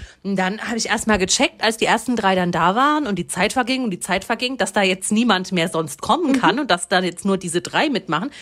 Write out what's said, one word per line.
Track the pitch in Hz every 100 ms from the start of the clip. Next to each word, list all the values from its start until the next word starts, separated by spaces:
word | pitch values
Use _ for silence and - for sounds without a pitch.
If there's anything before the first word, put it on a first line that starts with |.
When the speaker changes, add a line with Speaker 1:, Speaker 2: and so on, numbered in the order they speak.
| - -
Speaker 1:
Und | 190 190
dann | 185 214
habe | - 226
ich | 220
erst | 220 220
mal | 208
gecheckt, | 190 - 302 -
als | 220 226
die | 170
ersten | 233 - 233
drei | 196
dann | 190 175
da | 165 165
waren | 208 277 302 269
und | 190
die | 175
Zeit | - 208
verging | - 233 262
und | 247
die | 175
Zeit | - 185
verging, | - 233 247 262
dass | 190
da | 214
jetzt | 190 185 -
niemand | 214 240 185 185
mehr | 180 165
sonst | 165 156 -
kommen | - 269 320
Speaker 2:
Mhm. | 262
Speaker 1:
kann | 175 233
und | 269
dass | 175 -
da | 185
jetzt | 185 175
nur | 196 190
diese | 180 170
drei | - 175 302
mitmachen. | 226 - 156 254 -